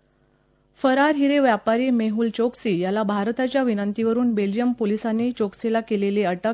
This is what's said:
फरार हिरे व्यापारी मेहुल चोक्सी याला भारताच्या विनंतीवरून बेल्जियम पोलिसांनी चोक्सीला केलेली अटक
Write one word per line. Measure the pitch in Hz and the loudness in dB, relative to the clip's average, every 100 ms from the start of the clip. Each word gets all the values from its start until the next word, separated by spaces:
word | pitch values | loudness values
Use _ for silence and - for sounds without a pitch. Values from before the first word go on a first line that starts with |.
| _ _ _ _ _ _ _ - | _ _ _ _ _ _ _ -2
फरार | 269 262 294 | 2 4 2
हिरे | 294 277 285 | 4 2 4
व्यापारी | 269 208 - 233 262 | 4 2 0 0 2
मेहुल | 240 220 214 233 | 0 0 0 -2
चोक्सी | 226 240 - 226 170 | 0 -2 -2 -2 0
याला | 180 208 | 0 -2
भारताच्या | 202 208 208 233 254 269 | -2 -2 -2 -2 -2 0
विनंतीवरून | 254 202 202 202 226 233 247 | 0 0 -2 -2 -2 0 0
बेल्जियम | 208 196 208 247 | 0 -2 0 -2
पोलिसांनी | 240 214 214 233 220 240 | 0 -2 -2 -2 -2 -2
चोक्सीला | 240 202 - 226 226 | -2 -4 -4 -2 -2
केलेली | 226 208 202 202 | -2 -2 0 0
अटक | 185 180 220 | 0 -2 -4